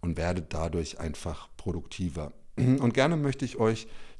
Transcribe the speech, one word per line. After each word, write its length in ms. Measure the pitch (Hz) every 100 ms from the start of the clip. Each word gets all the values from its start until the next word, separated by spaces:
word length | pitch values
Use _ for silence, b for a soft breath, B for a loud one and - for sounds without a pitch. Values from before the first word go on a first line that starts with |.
und 160 | 87 78
werde 260 | 85 90 78
dadurch 520 | 78 82 85 78 -
einfach 480 | 78 76 85 76 - -
produktiver. 760 | 92 82 - - 90 78 73 -
<clears throat> 120 | - -
Und 380 | 120 131 120
gerne 220 | 113 143 165
möchte 280 | 143 131
ich 120 | 123 -
euch 320 | 113 110 - B B